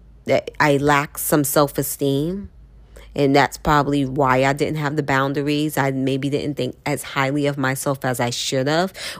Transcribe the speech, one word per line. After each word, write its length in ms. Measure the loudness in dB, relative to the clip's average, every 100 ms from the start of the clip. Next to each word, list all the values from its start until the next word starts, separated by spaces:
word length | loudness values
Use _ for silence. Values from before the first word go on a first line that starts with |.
| -20 -14 0 0 -2 0
I 160 | 2 4
lacked 420 | 4 2 2 -6
some 240 | 0 0
self-esteem. 1080 | 2 2 2 0 -6 -2 -2 0 -2 -6 -10 -18 -20 -20 -20 -20 -12 0
And 180 | 4
that's 220 | 6 4 0
probably 480 | 2 2 2 0
why 400 | -2 0 2 4
I 80 | 2
didn't 240 | 0 -2 -2
have 180 | -2
the 80 | -2
boundaries. 760 | 0 0 0 -2 -2 -2 -2 0
I 140 | -2
maybe 400 | 0 -2 -2 -2
didn't 240 | -2 -4
think 220 | -4 -6 -6 -6
as 160 | -6
highly 440 | -4 -4 -2 0 -2
of 120 | 0
myself 460 | -2 -2 -4 -2
as 160 | -4 -2
I 100 | -4
should 380 | -4 -4 -2 0
have, 280 | 0 0 -6 -14